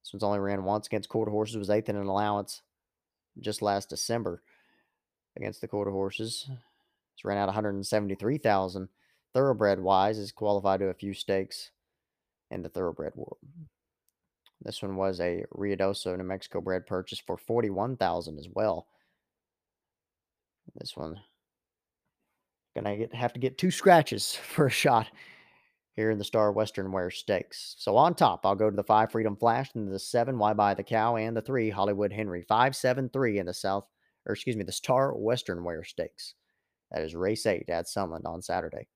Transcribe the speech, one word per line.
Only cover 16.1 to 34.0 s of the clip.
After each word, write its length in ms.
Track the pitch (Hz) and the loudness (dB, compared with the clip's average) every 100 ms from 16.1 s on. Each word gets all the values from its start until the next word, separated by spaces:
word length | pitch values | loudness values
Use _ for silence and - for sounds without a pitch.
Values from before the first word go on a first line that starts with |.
| 90 | -4
New 60 | |
Mexico 380 | 92 95 - 92 | -4 -8 -6 -6
bred 240 | 90 92 - | -2 -4 -2
purchase 340 | 92 90 - | -6 -6 -12
for 160 | - 90 | -8 -8
forty-one 640 | - 117 110 95 117 127 | -2 0 0 -2 -4 0
thousand 400 | 95 87 82 76 | 0 0 -6 -12
as 100 | 82 | -8
well. 340 | 92 107 82 - _ _ _ _ _ _ _ _ _ _ _ _ _ _ _ _ _ - - | -2 0 0 -8 _ _ _ _ _ _ _ _ _ _ _ _ _ _ _ _ _ -20 -16
This 200 | - - | -14 -10
one 240 | 78 101 _ _ _ _ _ _ _ _ _ _ _ _ _ _ _ - | -10 -12 _ _ _ _ _ _ _ _ _ _ _ _ _ _ _ -6
gonna 200 | 104 104 | -4 -4
get, 180 | 113 120 | -4 -2
have 180 | 120 | -4
to 60 | 127 | -2
get 180 | 131 131 | -4 0
two 140 | 185 | 0
scratches 640 | - 196 170 147 107 - - | 4 8 8 6 -4 -4 -6
<laughs> 80 | - | -4
for 140 | - 139 | 2 2
a 40 | |
shot 360 | - 143 117 110 - - - _ _ _ _ _ | 4 6 6 2 -10 -20 -20 _ _ _ _ _
here 180 | - 110 | 0 0
in 60 | 107 | 0
the 80 | 101 | 0
Star 260 | 113 107 | 4 4
Western 400 | 101 107 - 95 | 4 0 -2 -4
Wear 180 | 95 90 | -2 -4
Stakes. 680 | - - 95 - - - - | -6 0 -2 -2 -12 -14 -6
So 180 | - 107 | 2 6
on 200 | 165 - | 6 6
top, 300 | 139 87 98 | 4 4 0
I'll 100 | 98 | 4
go 140 | 107 | 2
to 60 | 101 | 2
the 80 | |
five 280 | - 107 107 | 4 6 6
Freedom 260 | 113 110 101 | 2 0 2
Flash, 320 | 117 117 139 117 | 2 2 -2 -6
and 140 | 101 | -4
the 100 | 95 | -6
seven 380 | - 120 120 127 | 0 0 2 2
Why 160 | 104 | 2
Buy 200 | 104 104 | 4 4
the 100 | 98 | 2
Cow, 320 | 98 113 113 117 | 0 2 2 2
and 200 | 113 113 | 0 -4
the 60 | |
three 280 | - 131 110 | -2 0 0
Hollywood 420 | 101 101 101 101 | 2 2 2 0
Henry. 300 | 101 107 87 | -2 -6 -6
Five, 340 | 87 107 131 135 | 2 4 4 2
seven, 340 | 127 131 131 | 0 0 -2
three 300 | 135 123 101 | 0 2 0
in 60 | 87 | -2
the 80 | |
South, 320 | 87 98 98 - _ | -4 -2 -2 -4 _